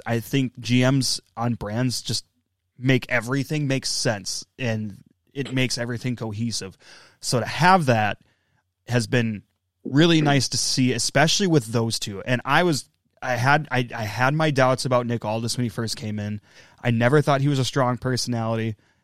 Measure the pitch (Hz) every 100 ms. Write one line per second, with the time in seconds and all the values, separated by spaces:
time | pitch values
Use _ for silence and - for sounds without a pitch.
0 | - 117 107 139 127 - 110 123 127 139
1 | 120 - _ - 117 117 104 110 127 113
2 | - 113 - _ _ _ _ _ 127 131
3 | - 123 113 139 131 151 143 135 - -
4 | 139 113 95 - - - 123 110 107 92
5 | - _ _ 139 131 131 127 - 120 120
6 | 131 120 117 104 117 104 98 - - -
7 | - _ - 123 110 - 170 190 135 113
8 | 107 - _ _ _ _ _ _ - 123
9 | 107 123 117 104 _ _ _ _ - 131
10 | 170 165 147 143 - 131 - - 127 117
11 | - 139 160 - 196 160 110 117 113 -
12 | - 95 - 123 131 147 180 147 - _
13 | _ _ 131 120 127 147 147 127 120 117
14 | 107 101 127 151 156 135 131 127 127 123
15 | 120 117 107 113 117 - 123 110 113 -
16 | 110 107 104 107 _ - - _ - 113
17 | 120 147 143 139 139 135 123 143 123 120
18 | 127 123 - 120 113 113 113 107 _ _